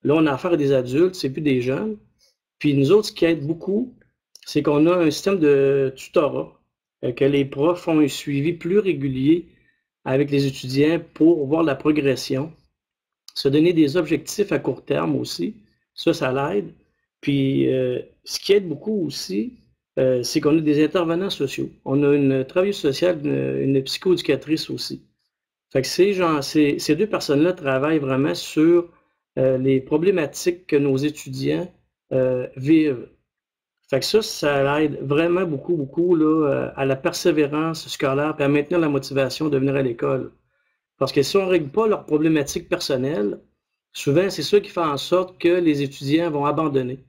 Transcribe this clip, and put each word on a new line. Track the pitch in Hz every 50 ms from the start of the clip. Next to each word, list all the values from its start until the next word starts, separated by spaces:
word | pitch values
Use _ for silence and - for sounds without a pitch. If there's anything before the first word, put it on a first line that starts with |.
| -
Là, | 131 147
on | 165 160
a | 151
affaire | 135 - - 180
à | 175
des | 151 143 135
adultes, | 139 131 123 123 127 147 175 185 180
c'est | - - 135
plus | 135 170
des | 156 147 131 123
jeunes. | 120 127 131 160 208 220 214 208 _ _ _ _ _ _ _ _ _ _ _ _
Puis | - 147 143
nous | 139 135 139
autres, | 190 214 208 -
ce |
qui | - - 175
aide | 165 170 151 139
beaucoup, | 147 165 160 - 190 196 220 254 - - _ _ _ _ _ _ _ _ - -
c'est | - - 147
qu'on | 147 165 147 147 156
a | 170 180
un | 180 170 156
système | 151 - - 196 196 185
de | 156 143 143 139 139 139 139 139 135 131 135
tutorat, | - - - - 180 151 135 127 139 - - _ _ _ _ _ _ _ _ _ _ -
euh, | 127
que | 120 - 139
les | 135 143 139 139
profs | 135 - 135 143 170 175 175
font | - 175 160 156
un | 151 135
suivi | - - - 147 143 139 143 165
plus | 170 165 - 170 185 208
régulier | 196 196 165 139 135 139 131 131 131 147 165 180 175 - _ _ _ _ _ _ _ _ _ _ _
avec | 131 131 139 147 143
les | 143 139 139
étudiants | 139 135 - - 127 127 139 147 151 165 165 170 - _
pour | - 156 165 170 156 143
voir | 131 151 165
la | 165 156 139
progression. | - - 151 151 151 139 139 127 117 - - 139 131 147 165 - _ _ _ _ _ _ _ _ _ _ _ _ _ _ - _
Se | - - 139
donner | 135 151 160 175
des | 175 160 156 139 135
objectifs | 180 165 151 160 139 - - - - 202 -
à | 165 139
court | - - 127 - -
terme | - 143 147 165 165 147
aussi, | 127 123 - - - 170 208 - - _ _ _ _ _ _ _
ça, | - - 175 160
ça | - 143 131
l'aide. | 127 139 139 156 190 208 170 160 - _ _ _ _ _ _ _ _ _
Puis, | - 143 143 139 135 135 135 135 135 131
euh, | 131 131 127 127 123 - - - _ _
ce | _ - - -
qui | - -
aide | 196 208 196 170
beaucoup | 147 147 - 214 220 208 165
aussi, | 147 - - - - 185 202 226 254 - _ _ _ _ _ _ _ _ -
euh, | 135 131 127 123
c'est | 120 - - -
qu'on | 160 147 151 165
a |
des | 156 151 147 147 156
intervenants | 151 - 190 170 160 170 170 190 196
sociaux. | - - 143 127 - - 135 - - _ _
On | - 135 143 147
a | 143 147
une | 143 139 135 135 131 131
travailleuse | - - 180 185 202 202
sociale, | - - 147 135 - 170 180 175 151 143
une, | 147 139 135 135 135 135 135 139 135 135
une | 135
psychoéducatrice | 135 139 - - - 190 175 170 - - 139 131 - 147 160 151 - -
aussi. | 135 120 - - 135 - _ _ _ _ _ _ _ _ _ _ _ _ _ _
Fait | - 135
que | 131 -
ces | - - 185 202
gens, | 202 185 180 165 156 147
ces, | 135 - - 156 151 143 143 -
ces | - - 151
deux | 156 214 214
personnes-là | - - - - 143 143 156 180 180
travaillent | - 156 139 131 131 139 151 160 156
vraiment | 139 131 135 131 139 160 175
sur, | - - - - 156 156 165 170 175 170 - _ _ _ _ _ _ _ _ _
euh, | 135 131 131 131 127
les | 131 135 135 131
problématiques | 127 - 156 151 165 196 196 175 151 139 - - - 180 175 175 _ -
que | 156
nos | 143 143 143 135
étudiants, | 131 143 151 151 - - 139 131 135 135 143 151 165 180 185 _ _ _ _ _ _ _ _
euh, | 135 131 131 127 127 127 - - -
vivent. | 135 131 143 165 160 156 151 131 117 110 - _ _ _ _ _ _ _ _ _ _ _ _ _ _ _ _
Fait | - 131
que | -
ça, | - - 220
ça | 214 - - - - 147 143 139 135 139 143 151
aide | 156 147 139 -
vraiment | 139 135 143 151 165 170 175 180
beaucoup, | 190 170 147 135 - - 175
beaucoup | 160 139 135 - 170 170 180 180
là, | 160 156 156 156 160 156 143
euh, | 135 127 127 - -
à | - 139
la | 135 135
persévérance | 135 - 170 165 - - 180 156 151 147 139 147 151 156 165 160 160 - -
scolaire | - - - 135 135 139 147 156 151
puis | - 143
à | 139
maintenir | 143 147 147 - 180 175
la | 165 151
motivation | 143 135 135 - 135 139 135 131 131 - 156 156
de | 139 135
venir | 131 139 135
à | 139
l'école. | 135 123 117 - 147 139 135 131 - - _ _ _ _ _ _ _ _ _ _ _ _ _
Parce | _ 135 -
que | - 147
si | 135 - -
on | 196 190 185
règle | 185 175 151 135
pas | - 214 226 220
leurs | 202 151 -
problématiques | - 151 151 156 165 160 151 143 - - - - -
personnelles, | 175 - - - 143 127 127 139 156 202 - 202 - - _ _ _ _ _ _ _ _ _ _
souvent, | _ - - 147 139 165 190 196
c'est | 185 - 147
ça | - 208 208
qui | 196 -
fait | - 180
en | 170 156 143
sorte | 139 - - 175 180 185 185 - _
que | - 170
les | 175 185 175 160 147 139
étudiants | 143 139 139 - 143 135 147 165 175 170
vont | 151 143 139
abandonner. | 147 147 151 160 151 135 135 127 123 127 - -